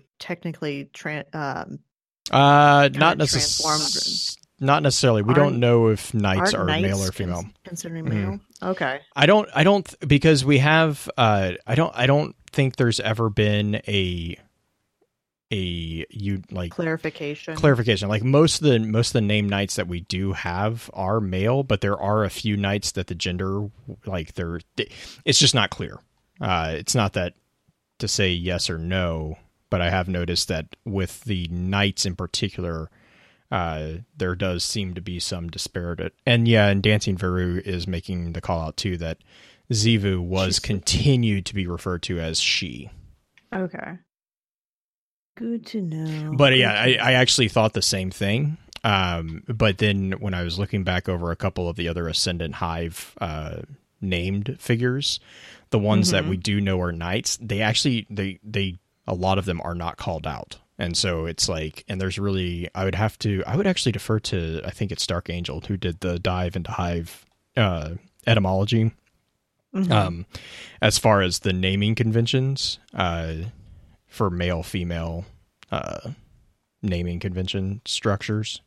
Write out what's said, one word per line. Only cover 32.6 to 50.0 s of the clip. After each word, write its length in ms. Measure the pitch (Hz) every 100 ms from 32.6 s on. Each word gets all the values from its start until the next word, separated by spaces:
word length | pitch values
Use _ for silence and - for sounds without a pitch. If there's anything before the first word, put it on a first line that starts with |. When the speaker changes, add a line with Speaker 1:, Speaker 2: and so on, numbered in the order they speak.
| 87 80 80 _ _ _ _ _ _
Speaker 2:
uh, 420 | 98 85 78 78 82 - -
there 180 | 92
does 300 | 90 95 87
seem 300 | - 110 92
to 60 | 87
be 180 | 92 87
some 280 | - 90 85
disparity. 640 | - - 92 87 85 85 - -
And 200 | 120 117
yeah, 200 | 110 101
and 140 | 98
Dancing 340 | 101 107 - 90
Veru 440 | 95 90 90 90
is 220 | 98 90 90
making 460 | 87 - 90 85
the 80 | 85
call 200 | - 85
out 160 | 78 -
too 200 | 101 87
that 200 | 82 82 _ - - _ -
Xivu 480 | 110 110 113 101 92
was 260 | 87 95 92
Speaker 1:
She's 120 | -
Speaker 2:
continued 840 | - 101 - - 143 127 113 98 -
to 80 |
be 120 | 101 87
referred 360 | 85 92 87
to 140 | - 87
as 200 | 82 80
she. 500 | - - 90 58 64 - - _ _ _ _
Speaker 1:
Okay. 440 | 190 185 - - 175 _ _ _ _ _ _ _ _ _ _ _ _ _ -
Good 300 | 233 233 -
to 140 | 220
know. 520 | 175 156 160 156 156
Speaker 2:
But 160 | 135 139
Speaker 1:
Good 80 | 131
Speaker 2:
yeah, 140 | 117 104
Speaker 1:
to 140 | 123 117
Speaker 2:
I, 120 | 120
I 20 |
actually 340 | 127 127 - 113
thought 240 | 120 110
the 100 | 101
same 280 | - 98 92
thing. 480 | - 98 117 147 160 _ -
Um, 600 | 113 98 131 170 165 160 -
but 320 | 110 110 95
then 340 | 104 98